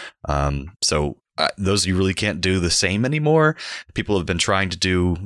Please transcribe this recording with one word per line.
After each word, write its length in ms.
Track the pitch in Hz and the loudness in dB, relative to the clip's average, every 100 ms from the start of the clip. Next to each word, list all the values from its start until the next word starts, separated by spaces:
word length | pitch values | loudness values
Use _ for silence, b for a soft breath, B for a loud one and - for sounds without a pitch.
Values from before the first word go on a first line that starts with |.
| B B - | B B -4
um, 480 | 71 71 69 71 - | -2 0 -2 -6 -4
so, 360 | - 76 73 - _ - | -2 0 -2 -4 _ -4
uh, 120 | 76 - | -2 0
those 280 | 95 101 90 | 0 0 2
you 120 | 92 | 2
really 160 | 95 | 0
can't 260 | 92 104 87 | 0 -2 -2
do 220 | 92 95 | 0 0
the 100 | 85 | 0
same 320 | - 92 101 | 0 0 0
anymore. 540 | 127 151 151 160 156 156 B B B - | 0 0 2 4 4 0 B B B -6
People 200 | 104 98 | 0 0
have 100 | 82 | 2
been 120 | 87 | 0
trying 320 | - 98 95 | 2 0 0
to 80 | 87 | -2
do, 400 | 92 92 90 85 | 0 2 2 0